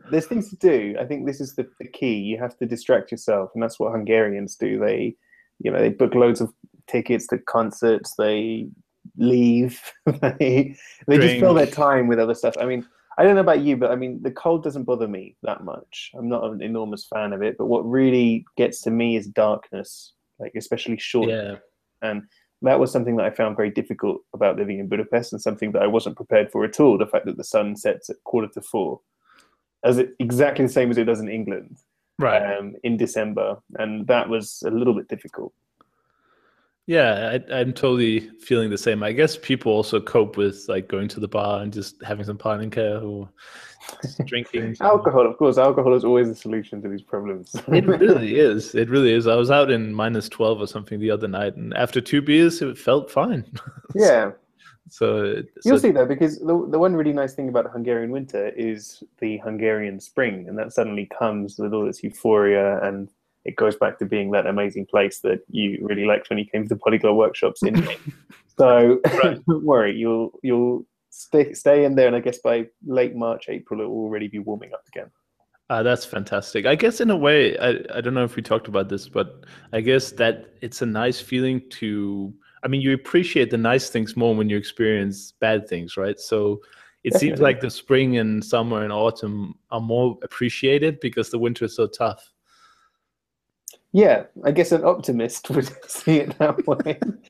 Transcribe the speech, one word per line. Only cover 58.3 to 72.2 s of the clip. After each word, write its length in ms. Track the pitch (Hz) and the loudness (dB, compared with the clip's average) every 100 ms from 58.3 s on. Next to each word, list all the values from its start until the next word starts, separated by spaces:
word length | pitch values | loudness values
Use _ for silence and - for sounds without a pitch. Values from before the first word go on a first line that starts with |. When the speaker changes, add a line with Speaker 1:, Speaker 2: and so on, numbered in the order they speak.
| 101 104 - | -6 -6 -4
Speaker 1:
is 460 | 113 107 104 - 104 _ | -6 -6 -12 -20 -20 _
the 180 | 113 107 | -6 -6
Hungarian 560 | 110 110 110 107 104 98 | -8 -2 0 0 -2 -8
spring, 480 | - - 123 95 87 | -8 -4 -2 -4 -8
and 80 | 107 | -8
that 140 | 113 | -4
suddenly 340 | 120 110 104 101 - | -2 -2 -4 -8 -4
comes 400 | 113 104 101 101 | -2 -2 -6 -6
with 160 | 104 | -4
all 120 | 107 104 | -2 -4
its 160 | - | -4
euphoria, 800 | 110 - 113 107 101 101 98 98 | -10 -4 2 4 6 4 2 0
and 280 | 98 98 98 _ _ _ | -2 -6 -10 _ _ _
it 120 | - - | -12 0
goes 200 | 107 104 | 0 2
back 220 | 104 - | -2 -2
to 60 | |
being 260 | 98 107 98 | -4 -2 0
that 160 | 101 92 | 0 0
amazing 380 | 101 101 101 98 | -2 -2 -4 -2
place 340 | 104 98 - | 0 0 0
that 200 | - 95 - | -2 -2 -4
you 280 | 110 101 98 | -4 -2 -4
really 220 | 101 101 104 | -4 -2 0
liked 220 | 104 - | 0 0
when 100 | 107 | -6
you 60 | |
came 180 | 104 107 | -4 -6
to 40 | 107 | -4
the 80 | 104 | -2
Polyglot 400 | - 110 107 107 | 0 2 4 4
workshops 460 | 110 - - - | 4 2 -2 0
in 120 | - 202 | 0 0
May. 160 | - - 147 - _ | -2 -6 -12 -16 _
Speaker 2:
<laughs> 300 | - _ - | -20 _ 4
Speaker 1:
So 420 | 131 120 120 127 | 6 8 8 6
<laughs> 40 | 151 - | 2 2
Speaker 2:
Right. 160 | 170 120 - | 2 2 0
Speaker 1:
don't 180 | 156 | 0
worry, 300 | 151 127 104 110 | 4 4 4 0
you'll, 360 | 113 113 110 - | -2 -2 -4 -6
you'll 420 | 131 120 123 123 - _ _ | -2 0 0 -2 -8 _ _
stay, 420 | - - 151 147 | -20 0 2 2
stay 300 | - 147 147 | 0 4 6
in 100 | 143 | 6
there, 120 | 135 127 | 6 4
and 100 | |
I 40 | 120 | 4